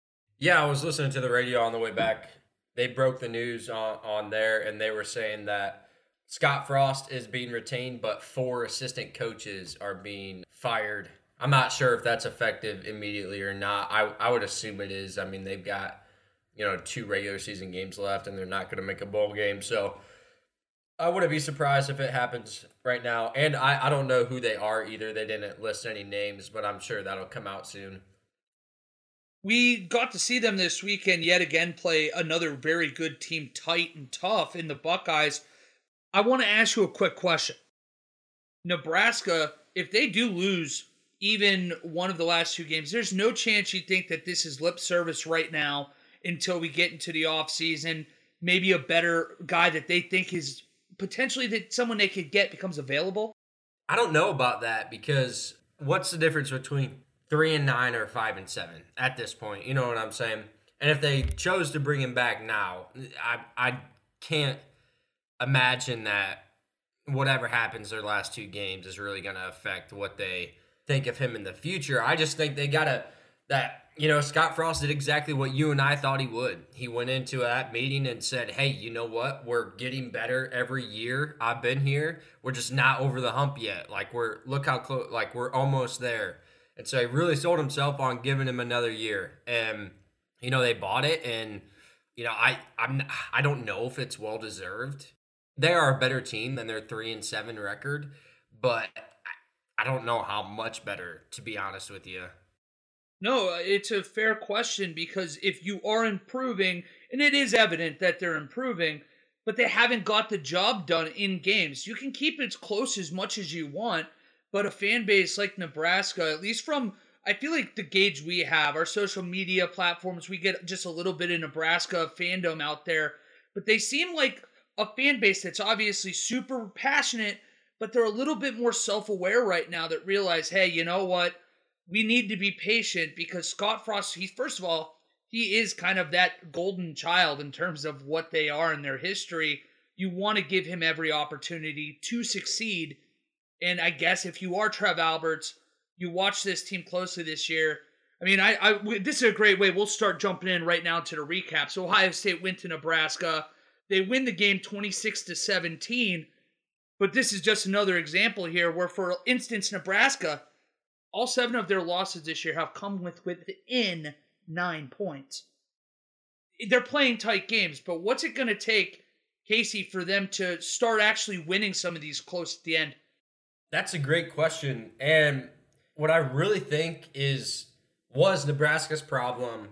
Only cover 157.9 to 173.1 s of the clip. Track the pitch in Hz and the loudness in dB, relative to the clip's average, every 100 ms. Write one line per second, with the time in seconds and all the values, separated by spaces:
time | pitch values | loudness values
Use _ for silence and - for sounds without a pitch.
157.9 | 175 151 175 220 196 170 175 170 165 175 | 2 2 2 2 0 -2 2 2 2 -2
158.9 | - 180 180 - 254 247 220 185 196 180 | -2 -2 -2 0 0 0 -4 -4 -4 0
159.9 | 196 262 - 165 143 - _ _ _ _ | 4 4 2 -2 -4 -8 _ _ _ _
160.9 | _ _ 196 240 247 240 240 180 190 170 | _ _ -2 0 2 2 0 2 0 2
161.9 | 175 185 175 156 151 165 151 160 - 202 | 0 -2 -4 -6 -4 -4 -2 -4 -6 -6
162.9 | 196 175 170 180 170 - - - 247 208 | -6 -6 -8 -8 -8 -10 -16 -4 0 0
163.9 | 165 151 143 _ _ - 165 180 160 135 | -2 -8 -12 _ _ -10 -4 -2 -4 -8
164.9 | - 196 139 139 - - _ _ _ _ | -8 -8 -8 -12 -16 -16 _ _ _ _
165.9 | _ _ _ _ _ _ - 220 247 247 | _ _ _ _ _ _ -8 4 4 4
166.9 | 294 262 233 214 196 - 220 180 139 - | 4 4 4 2 0 2 2 2 -2 -6
167.9 | 170 196 294 320 247 247 202 - 214 180 | -2 0 0 -2 -2 0 0 2 2 2
168.9 | - _ _ _ _ - 220 226 214 - | -4 _ _ _ _ 0 0 0 -2 -6
169.9 | 190 175 196 196 - 185 170 - - 233 | -4 0 0 0 -2 -2 -2 -4 0 2
170.9 | 220 208 208 - 185 156 196 214 185 180 | 4 4 2 -2 -6 -2 0 0 -2 -4
171.9 | 165 151 139 - 175 165 - 165 160 151 | -6 -8 -10 -8 -6 -6 -8 0 0 0
172.9 | - _ | -6 _